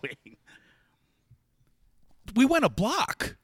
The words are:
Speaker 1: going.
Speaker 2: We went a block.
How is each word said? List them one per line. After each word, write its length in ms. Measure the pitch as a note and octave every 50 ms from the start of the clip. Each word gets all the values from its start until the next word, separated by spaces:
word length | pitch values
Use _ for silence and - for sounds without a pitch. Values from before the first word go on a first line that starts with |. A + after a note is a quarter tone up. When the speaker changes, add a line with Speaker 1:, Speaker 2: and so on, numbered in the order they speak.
Speaker 1:
going. 340 | - C3 - - - A2+ A2 _ _ - - - _ _ _ _ _ _ _ _ _ _ _ _ _ _ - _ _ _ _ _ _ _ _ _ _ _ _ _ - - - - - - F#3
Speaker 2:
We 100 | A3+ C4
went 200 | C4+ E4+ E4 C4+
a 40 | D#3
block. 680 | A2 - F#3+ A#3+ E4+ G4+ - - - - - - - -